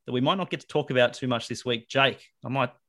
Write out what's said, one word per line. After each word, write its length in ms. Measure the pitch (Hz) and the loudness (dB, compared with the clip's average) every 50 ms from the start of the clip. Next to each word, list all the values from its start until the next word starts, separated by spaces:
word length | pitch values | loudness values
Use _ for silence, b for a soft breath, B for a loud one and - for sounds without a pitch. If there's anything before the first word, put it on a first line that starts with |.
| _ | _
that 60 | - 120 | -4 -2
we 80 | 123 | 0
might 180 | 131 151 185 196 | 0 0 0 0
not 100 | 175 - | -4 -6
get 120 | - 151 | -6 -8
to 60 | - | -6
talk 220 | - - 151 135 - | -4 -2 -2 -2 2
about 240 | 135 127 123 120 - | 4 4 4 4 2
too 140 | - 135 | -2 -4
much 200 | 127 123 113 - | -2 -2 -4 -4
this 160 | - 117 - - | -6 -10 -6 -4
week. 240 | 123 120 113 - | -4 -4 -4 -4
Jake, 400 | - - 135 139 131 - - - _ _ _ - | -2 2 4 4 4 2 -2 -10 _ _ _ -8
I 60 | 117 | -4
might 220 | 131 135 123 123 - _ _ | -2 -2 -2 -2 -4 _ _